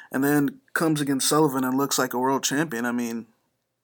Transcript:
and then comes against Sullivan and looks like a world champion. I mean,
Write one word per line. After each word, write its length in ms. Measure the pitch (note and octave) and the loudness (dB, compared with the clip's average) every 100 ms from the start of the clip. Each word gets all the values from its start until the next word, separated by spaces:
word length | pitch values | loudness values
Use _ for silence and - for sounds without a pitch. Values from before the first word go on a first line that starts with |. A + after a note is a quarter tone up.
| - | -6
and 100 | B2+ | -2
then 380 | C#3+ D3 C#3 - _ | 2 2 0 -4 _
comes 260 | - E3 D3+ | -2 0 0
against 280 | C#3 C3+ - | 0 -2 2
Sullivan 360 | D3+ D#3 C3 | 4 2 2
and 140 | C3 C3 | 0 0
looks 200 | C#3 - | 0 0
like 140 | B2 | -2
a 60 | B2 | 0
world 260 | C3 C3+ | 0 0
champion. 400 | - C#3+ D#3+ A#2 | 0 -2 -2 -4
I 80 | A#2+ | -4
mean, 360 | A#2+ A#2 A#2 A2 _ _ _ _ _ | -4 -4 -8 -12 _ _ _ _ _